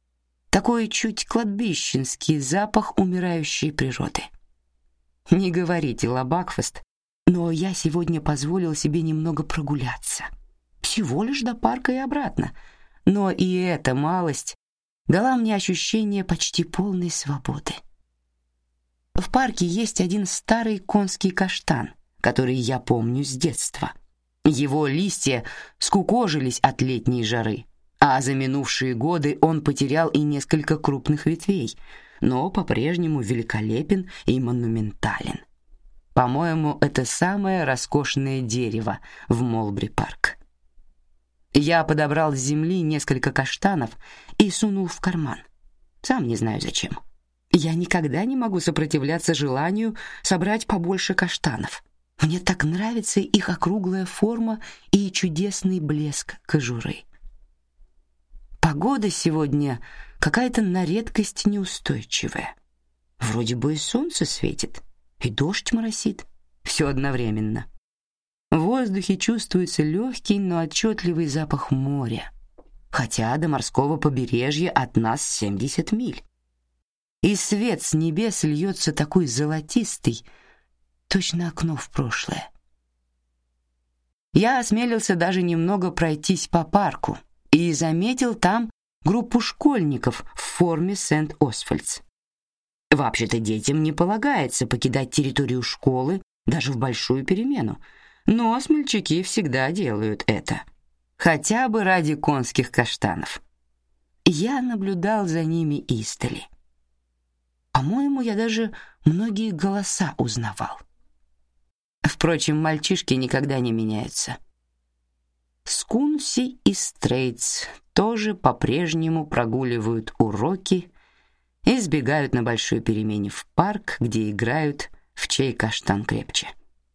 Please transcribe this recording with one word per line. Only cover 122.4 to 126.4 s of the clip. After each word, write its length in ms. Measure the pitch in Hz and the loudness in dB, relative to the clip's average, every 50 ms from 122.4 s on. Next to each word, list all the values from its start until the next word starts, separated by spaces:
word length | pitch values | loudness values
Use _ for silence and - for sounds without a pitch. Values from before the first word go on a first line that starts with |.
| 117 | 0
большой 380 | 120 117 110 - - 120 113 | 0 -2 -2 -2 -2 -2 0
перемене 500 | - - 110 107 107 107 107 104 101 101 | 0 0 0 0 0 -2 -2 -2 -2 -4
в 160 | - - - - _ | -6 -8 -14 -2 _
парк, 420 | - 170 202 208 220 - - - - | 2 2 2 0 -4 -6 -8 -4 -2
где 300 | 120 117 101 110 107 107 | -2 -2 0 0 -2 -2
играют 600 | 107 98 117 113 131 160 156 147 143 - - - - - - _ _ | -2 -2 -2 0 0 0 0 0 -2 -4 -8 -12 -14 -18 -20 _ _
в 140 | - - - | -10 -6 -2
«Чей 240 | - - 135 131 113 | 0 0 0 0 0
каштан 520 | - - 110 - - - - 101 101 107 | 0 -2 -2 -2 -2 -2 0 0 0 -2
крепче?». 440 | - 110 110 110 - - - | -2 -4 -4 -4 -4 -4 -4